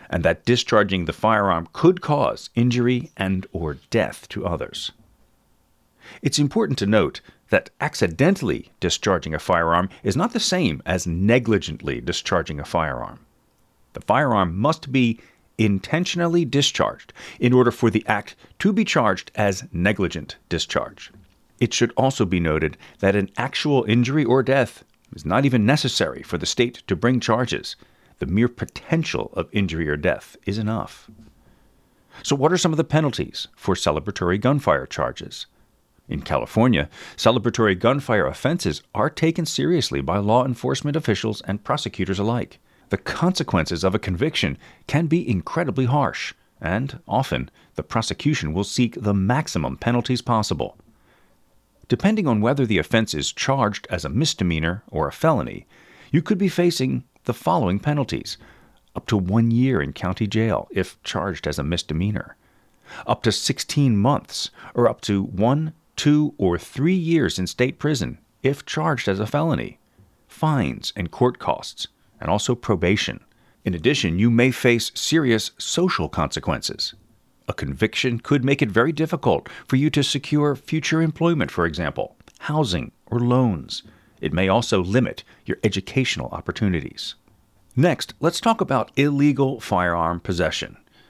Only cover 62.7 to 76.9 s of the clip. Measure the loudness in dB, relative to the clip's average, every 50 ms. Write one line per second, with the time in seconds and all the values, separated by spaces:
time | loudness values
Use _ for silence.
62.7 | _ _ _ -20 -18 -8 -4 -4 -2 0 0 0 0 0 -2 -4 -4 -4 -6 -4
63.7 | 0 2 4 4 4 4 4 2 2 0 -4 -8 -10 -10 -10 -10 -12 -16 -20 -6
64.7 | 0 2 2 2 2 0 -2 0 0 0 0 -2 -2 0 2 2 2 2 0 -4
65.7 | -8 _ _ _ _ 0 2 4 4 4 2 0 0 0 0 2 2 0 -4 -8
66.7 | -4 0 0 2 2 2 2 2 2 2 2 2 0 -2 -4 -4 -2 0 0 0
67.7 | 0 -2 -2 -2 0 0 -2 -4 -6 -10 _ _ _ _ -2 -2 -2 -2 -6 -8
68.7 | -4 -2 0 0 0 0 -2 -2 -2 -2 -2 -2 -2 0 0 0 -2 -2 -4 -6
69.7 | -10 -16 _ _ _ _ _ _ _ _ _ _ -8 -2 -2 0 2 0 0 -2
70.7 | -4 -6 -8 -8 -6 -6 -8 -8 -2 0 0 0 0 0 -2 -4 -4 -4 -6 -12
71.7 | -12 -12 -14 -14 _ _ _ _ _ -10 -4 -2 -2 0 0 -2 -2 -2 -2 -2
72.7 | 0 2 2 2 2 2 0 -4 -8 -10 -16 _ _ _ _ _ _ _ -6 -4
73.7 | -4 0 0 0 2 2 0 0 2 2 4 4 4 4 4 4 2 2 2 2
74.7 | 4 2 0 -4 -8 -6 -2 0 0 2 4 4 2 2 0 -4 -10 -10 -8 -4
75.7 | -2 0 0 0 0 -2 -4 -4 -2 -2 -4 -4 -4 -4 -4 -2 -2 -2 -4 -6
76.7 | -6 -6 -8 -8